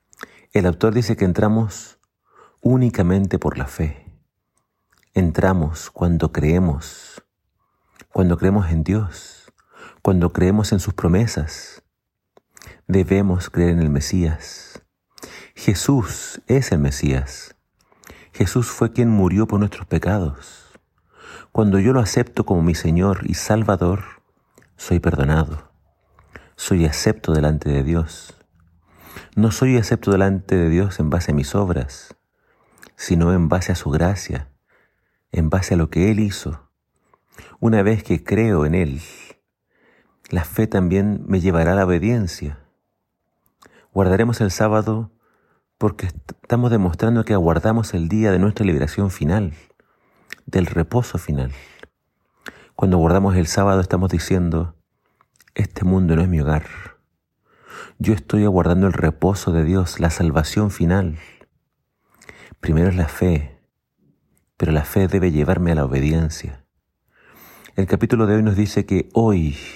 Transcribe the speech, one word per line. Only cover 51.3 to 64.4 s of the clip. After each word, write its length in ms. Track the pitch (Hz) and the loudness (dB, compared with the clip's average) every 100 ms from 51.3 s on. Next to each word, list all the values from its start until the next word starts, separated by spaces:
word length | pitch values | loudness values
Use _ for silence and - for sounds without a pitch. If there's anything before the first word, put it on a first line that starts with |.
| 71 65 67 - - - _ _ _ _ _ - - - | -4 -4 -8 -16 -20 -20 _ _ _ _ _ -20 -20 -20
Cuando 220 | - 98 90 | -4 2 4
guardamos 400 | 82 90 98 92 | 4 4 2 2
el 100 | 78 | 0
sábado 360 | - 101 95 | 0 2 2
estamos 280 | 90 92 92 | 2 0 0
diciendo, 640 | 85 - 95 87 82 82 - _ _ _ _ _ _ _ | -2 -2 0 0 -2 -4 -8 _ _ _ _ _ _ _
"Este 300 | - 107 - | -6 -6 -2
mundo 320 | 92 95 90 80 | 0 2 2 2
no 60 | |
es 60 | 90 | 2
mi 120 | 85 | 0
hogar. 260 | 71 76 - - - - _ _ _ _ _ _ - - - - | 0 -2 -4 -12 -20 -20 _ _ _ _ _ _ -20 -20 -18 -4
Yo 160 | 85 | 0
estoy 300 | 104 - 104 | 0 0 0
aguardando 420 | 104 92 85 87 95 | 2 2 2 4 2
el 80 | |
reposo 580 | 78 80 80 90 98 - | 2 0 0 0 0 0
de 120 | 82 | 0
Dios, 360 | 80 95 87 - | 2 2 0 -2
la 80 | 85 | -2
salvación 600 | - 85 73 76 - 104 | 0 0 0 0 0 -2
final". 480 | 92 85 95 92 78 - - _ _ _ _ _ _ _ _ - - - - | 0 0 0 0 -6 -12 -20 _ _ _ _ _ _ _ _ -20 -20 -20 -8
Primero 280 | - 78 87 | 0 2 2
es 80 | 92 | 2
la 120 | 80 | -2
fe, 520 | - 90 82 71 - _ _ _ _ _ _ _ _ | 0 0 0 -2 -12 _ _ _ _ _ _ _ _